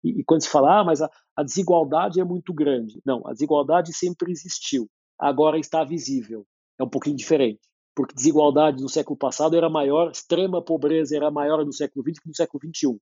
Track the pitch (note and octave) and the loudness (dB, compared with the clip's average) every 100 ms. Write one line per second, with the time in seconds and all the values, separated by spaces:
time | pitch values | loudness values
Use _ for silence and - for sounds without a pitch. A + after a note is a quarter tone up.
0 | E3 - C3+ D#3+ - D3 C#3 G3+ F3+ D3+ | -2 -4 2 2 4 4 6 6 4 0
1 | D#3 _ _ - C#3+ E3+ F3+ E3+ C#3+ D#3 | -2 _ _ -6 -4 -2 2 2 2 0
2 | G3 F3 F3 F3+ F3+ D#3 D3 B2+ A2 A2 | 0 -2 -2 -4 -6 -2 0 0 -4 -8
3 | C#3 B2 - A2 D3 D3+ C#3+ E3+ E3 D#3+ | -4 -4 -6 -6 0 0 4 2 0 -4
4 | F3+ E3+ F3 E3 F3+ - - C3+ G#2+ _ | -6 -4 -6 -6 -8 -10 -4 -4 -6 _
5 | _ - C#3+ C#3 D#3 D#3 D3 D#3+ C#3 E3 | _ -4 -2 2 2 2 -2 -2 -2 -6
6 | C3+ C3+ G#2+ A2+ G2+ _ _ _ B2+ C3+ | -4 -6 -6 -14 -14 _ _ _ -4 -4
7 | D3 C#3+ - D#3 B2 G#2+ _ _ _ - | -4 -6 0 2 2 -2 _ _ _ -6
8 | C3 C3+ C3+ D3+ D3 C#3 D#3 C3 C3+ D#3 | -6 0 2 6 4 6 2 2 -4 -4
9 | C#3+ D3 C3+ - D#3+ E3 E3 D#3+ C#3 D3+ | -4 -4 -4 0 2 2 2 0 2 2
10 | E3+ C3 - E3+ F#3+ F3+ E3+ D#3+ D3 D#3+ | 0 -4 -4 -2 0 -2 -2 -2 2 0
11 | D3+ D3 D3+ D3 D3 D#3 D3 C3 D3 C#3 | 0 0 -2 0 0 0 -2 -6 -8 -6
12 | C3 E3 E3 D3+ E3 C#3+ D#3+ D#3+ C#3+ G#2+ | -8 -8 -14 -4 -4 -4 -12 -2 -2 -2